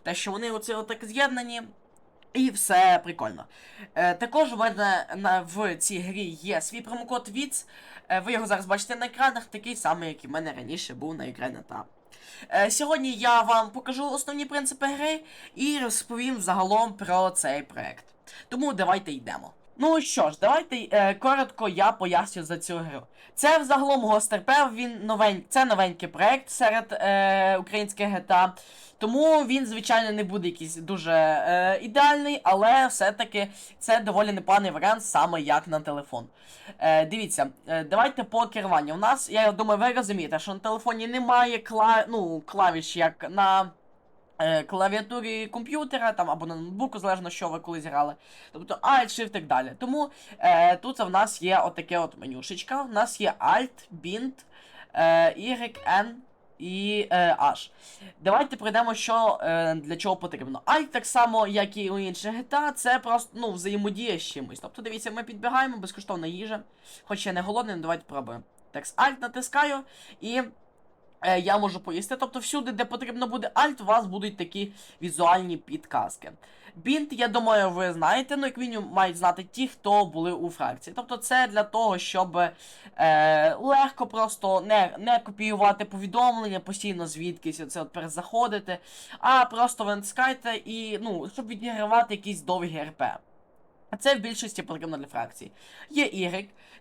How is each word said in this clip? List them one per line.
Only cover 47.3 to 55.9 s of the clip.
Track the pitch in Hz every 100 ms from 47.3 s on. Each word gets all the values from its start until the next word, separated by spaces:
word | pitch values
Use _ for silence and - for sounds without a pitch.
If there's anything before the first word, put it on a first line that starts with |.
| - 170
ви | 165
колись | 170 165 156
грали. | 143 147 147 _ - -
Тобто | 156 - -
Alt, | 240 269 220
Shift | - 220
і |
так | 180 151
далі. | 131 131 -
Тому, | 254 294 285 - - -
е, | 180 170 175 180
тут | 247 254
в | 185
нас | 190 214 -
є | 180 190
отаке | 175 220 202 175
от | 165 -
менюшечка. | 131 127 - 175 - 269
У | 262
нас | 208 233 -
є | 202 -
Alt, | 143 208 254 - - 165
Bind, | 175 214 262 - - - - - -
е, | - 165 165 165 -
Y, | 226 240 233 -
N | -